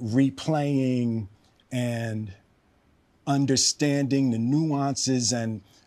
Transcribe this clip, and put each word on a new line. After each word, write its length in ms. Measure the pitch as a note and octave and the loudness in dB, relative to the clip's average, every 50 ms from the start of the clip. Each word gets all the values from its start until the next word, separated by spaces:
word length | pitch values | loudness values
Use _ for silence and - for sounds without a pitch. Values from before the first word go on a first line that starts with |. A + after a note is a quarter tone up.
| B2 | -6
replaying 1300 | G#2+ A2 C3 C#3 C3+ C3+ - - - D#3 D3 C#3+ C#3+ C#3+ C3+ C3 B2+ B2+ B2 A#2+ A#2 A2+ A2+ G#2 - - _ _ _ _ _ _ - C3 | 0 2 4 4 2 2 -2 -4 -2 0 0 0 0 0 0 2 2 0 0 0 0 -2 -2 -4 -8 -12 _ _ _ _ _ _ -8 -4
and 600 | B2 B2 A#2+ A#2+ A#2 A#2 A2+ A2 A2 G#2+ G2 F#2+ - _ _ _ _ _ _ _ _ _ _ _ _ _ _ _ _ - | -4 -2 -2 -4 -4 -4 -6 -6 -6 -8 -10 -12 -16 _ _ _ _ _ _ _ _ _ _ _ _ _ _ _ _ -2
understanding 1040 | - C#3 C#3 C#3 C3+ C3 A#2+ - - - - D3 C#3+ C#3+ C#3+ C#3 B2 C3+ C#3 C3+ B2+ | 0 2 2 4 2 2 2 2 0 0 0 0 0 2 2 0 2 2 2 2 2
the 80 | A2+ A2+ | 2 0
nuances 960 | A2+ A#2+ C#3+ D#3 D#3+ D#3 C#3+ C#3 C#3 C#3+ C3 - - B2+ C3 B2+ A#2+ A2 B2 | 0 2 2 2 2 0 0 0 0 -2 -2 -2 -2 0 0 0 0 0 -2
and, 300 | A#2+ A2+ A2+ A2 G2+ - - - - _ | -2 -2 -4 -6 -8 -10 -16 -20 -20 _